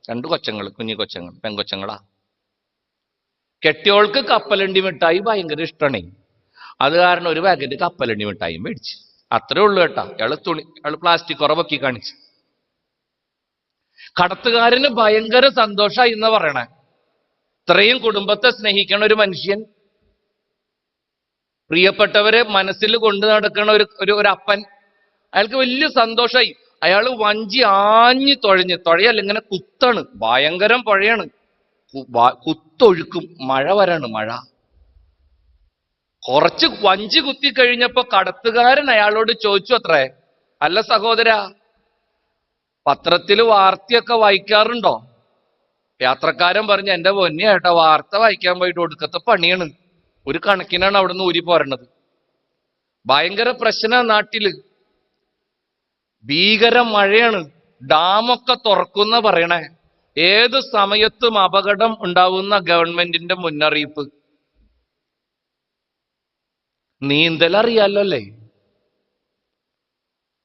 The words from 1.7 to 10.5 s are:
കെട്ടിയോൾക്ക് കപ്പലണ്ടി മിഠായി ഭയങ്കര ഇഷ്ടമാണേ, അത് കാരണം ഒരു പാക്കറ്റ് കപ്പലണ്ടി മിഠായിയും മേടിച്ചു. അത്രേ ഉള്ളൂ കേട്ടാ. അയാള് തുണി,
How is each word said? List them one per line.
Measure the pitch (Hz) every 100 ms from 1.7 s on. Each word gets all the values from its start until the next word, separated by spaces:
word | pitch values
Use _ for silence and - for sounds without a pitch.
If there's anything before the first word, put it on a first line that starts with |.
| 98 98 101 _ _ _ _ _ _ _ _ _ _ _ _ _ _ _ _ 160
കെട്ടിയോൾക്ക് | 156 202 202 208 269
കപ്പലണ്ടി | 233 220 - 202 190 190
മിഠായി | 190 143 170 180
ഭയങ്കര | 208 214 165 147
ഇഷ്ടമാണേ, | 160 - 147 113 85 - _ _ _ _ - -
അത് | 135 170
കാരണം | 180 175 170
ഒരു | 160
പാക്കറ്റ് | 190 160 135 135
കപ്പലണ്ടി | 175 175 123 107 104
മിഠായിയും | 90 85 82
മേടിച്ചു. | 139 180 - - _ _ -
അത്രേ | 117 - 143
ഉള്ളൂ | 208 196
കേട്ടാ. | 160 123
അയാള് | 101 - 113 151
തുണി, | 180